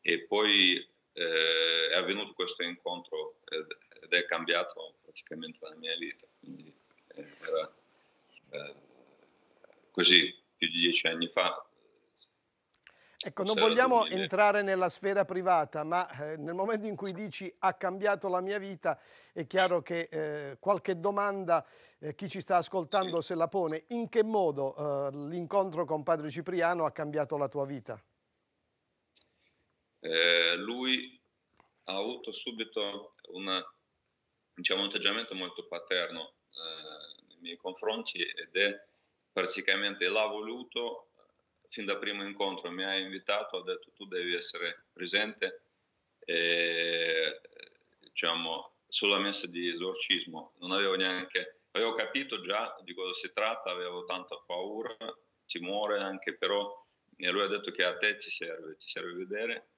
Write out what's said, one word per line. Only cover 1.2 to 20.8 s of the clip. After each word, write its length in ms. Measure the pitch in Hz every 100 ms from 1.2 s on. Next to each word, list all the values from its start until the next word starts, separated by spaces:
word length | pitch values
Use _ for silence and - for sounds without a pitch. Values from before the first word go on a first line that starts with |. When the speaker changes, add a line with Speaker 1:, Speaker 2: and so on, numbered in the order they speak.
| 82 80 80 80 82 82 80
Speaker 1:
è 60 | 87
avvenuto 360 | 90 101 -
questo 300 | - 90 -
incontro 800 | 87 87 87 87 80 80 76 -
ed, 220 | - 80 76 - _ -
ed 100 | 78
è 120 | 87 -
cambiato 680 | 82 82 85 90 - 80 _
praticamente 580 | - - - 80 80 -
la 140 | 80 80
mia 220 | 80 82
vita. 280 | 82 - - _
Quindi, 340 | - - 78 _ _ _ _
eh, 280 | - - -
era, 340 | 80 80 80 _ _ _ _ _ _ - _
eh, 240 | 71 71 71 62 62 64 _ _ _ _ _ - _ _
così, 500 | - 87 90 92 - _ _
più 140 | 85
di 100 | 85
dieci 280 | 87 82 82
anni 200 | 82 85
fa. 380 | - 90 - - _ _ _ _ - - _ _ _ _ _ - _ _ -
Speaker 2:
Ecco, 220 | - -
non 140 | 196 220
Speaker 1:
Forse 20 |
era 80 | 220
Speaker 2:
vogliamo 320 | 226 254 240
Speaker 1:
duemila. 220 | 208 185
Speaker 2:
entrare 400 | 190 190 208 202
nella 260 | 196 190 180
sfera 380 | - 196 202 190
privata, 580 | 185 185 175 147 156
ma, 240 | 156 175 180
eh, 280 | 139 151 156
nel 160 | 147
momento 340 | 180 196 214 214
in 80 | 196
cui 140 | 196
Speaker 1:
Sì. 40 |
Speaker 2:
dici 420 | 180 208 - 185 -
"ha 140 | 190
cambiato 560 | 180 190 190 208 196 196
la 100 | 180
mia 180 | 185 202
vita", 400 | 196 185 170 143 - - -
è 120 | - 151
chiaro 360 | 185 185 180
che, 260 | - 170 165
eh, 480 | 160 156 151 143 139
qualche 380 | 190 196